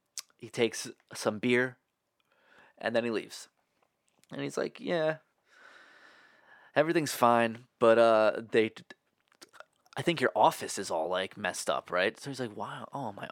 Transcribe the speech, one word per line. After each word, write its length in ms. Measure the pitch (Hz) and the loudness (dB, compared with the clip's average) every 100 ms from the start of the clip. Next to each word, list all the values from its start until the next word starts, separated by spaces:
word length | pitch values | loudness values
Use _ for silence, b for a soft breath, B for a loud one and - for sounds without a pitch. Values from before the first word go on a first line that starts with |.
| _ - - _ | _ -16 -16 _
he 100 | 113 | -10
takes 420 | - 117 - 117 - _ | -2 -2 -2 -12 -16 _
some 240 | - 113 107 | -6 -4 -2
beer, 380 | 123 123 127 127 _ _ _ _ _ b b b b _ | 0 0 0 -8 _ _ _ _ _ b b b b _
and 180 | 110 117 | -2 -2
then 80 | |
he 60 | 120 | -2
leaves. 380 | 107 - - - _ _ _ _ _ _ _ _ | -4 -6 -14 -20 _ _ _ _ _ _ _ _
And 80 | - | -10
he's 160 | 143 - | -8 -6
like, 240 | - - | -6 -8
"Yeah, 380 | - 175 156 156 _ _ b b b b b b b b b b b b b | -6 -2 -2 -4 _ _ b b b b b b b b b b b b b
everything's 380 | - 156 165 143 | 0 2 0 -2
fine, 520 | - 120 117 117 113 127 _ | 2 4 4 2 -4 -16 _
but, 200 | 117 113 | 6 6
uh, 440 | 113 110 107 - 117 | 6 6 4 0 0
they, 220 | 117 110 - - - _ _ _ _ - - - _ _ - | 2 2 -4 -20 -20 _ _ _ _ -20 -20 -20 _ _ -4
I 40 | |
think 180 | 156 160 | -2 2
your 100 | 127 | 2
office 440 | - 143 - 101 - | 4 4 2 -6 -8
is 120 | 95 | -4
all, 180 | 87 82 | -4 -2
like, 280 | 90 95 - | -2 -4 -6
messed 320 | 98 - - | -6 -4 -4
up, 220 | 67 - | -4 -2
right?" 280 | 90 98 110 | 0 0 -2
So 120 | 139 | -10
he's 100 | 131 | -8
like, 160 | 120 98 | -10 -10
"Wow, 320 | 107 120 117 | -12 -12 -12
oh, 180 | 143 120 | -10 -10
my 160 | 101 - | -10 -12